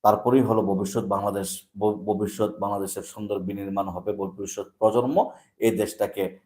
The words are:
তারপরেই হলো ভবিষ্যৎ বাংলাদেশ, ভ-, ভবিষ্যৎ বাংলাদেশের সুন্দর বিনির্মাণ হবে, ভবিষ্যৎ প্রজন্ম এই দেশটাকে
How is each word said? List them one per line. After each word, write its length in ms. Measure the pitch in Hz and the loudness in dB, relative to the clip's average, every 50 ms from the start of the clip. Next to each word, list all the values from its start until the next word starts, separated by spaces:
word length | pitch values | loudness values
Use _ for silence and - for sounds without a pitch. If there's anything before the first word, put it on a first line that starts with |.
| - | 6
তারপরেই 400 | 107 104 104 - 123 123 135 123 107 | 6 4 6 4 4 6 6 6 4
হলো 120 | 113 110 101 95 | 4 2 2 2
ভবিষ্যৎ 340 | 98 92 98 95 - 117 98 95 101 | 0 0 -2 -2 -2 -4 -2 0 -2
বাংলাদেশ, 320 | 98 101 104 95 101 98 92 - - - _ _ 101 | 0 0 -2 -2 -2 -6 -6 -8 -10 -14 _ _ 0
ভ-, 200 | 104 107 104 - 92 104 | 0 0 0 0 -2 -2
ভবিষ্যৎ 420 | 104 98 104 98 - - 107 101 - - 113 | -2 0 -2 -4 0 0 -2 -2 0 -4 -4
বাংলাদেশের 420 | 104 101 101 98 95 - 101 92 - - | -2 -2 -2 -4 -4 -6 -10 -10 -12 -12
সুন্দর 240 | 107 107 101 104 98 | -10 -6 -4 -4 -4
বিনির্মাণ 480 | 92 92 101 98 101 98 98 98 98 95 87 | -4 -4 -6 -6 -6 -4 -2 -2 -2 -4 -6
হবে, 160 | 90 92 104 101 | -6 -6 -6 -4
ভবিষ্যৎ 540 | 98 98 92 92 101 98 95 - - 98 - _ _ | -4 -4 -6 -6 -8 -10 -10 -8 -10 -10 -10 _ _
প্রজন্ম 380 | 107 110 107 123 123 131 147 185 - - - - _ _ _ | 2 4 4 4 2 4 2 2 2 2 -4 -16 _ _ _
এই 140 | _ 110 113 104 95 | _ 2 2 4 2
দেশটাকে 420 | 104 101 - - 104 98 - 101 95 90 92 - _ | -2 -2 0 -2 -4 -2 0 -2 -4 -4 -4 -10 _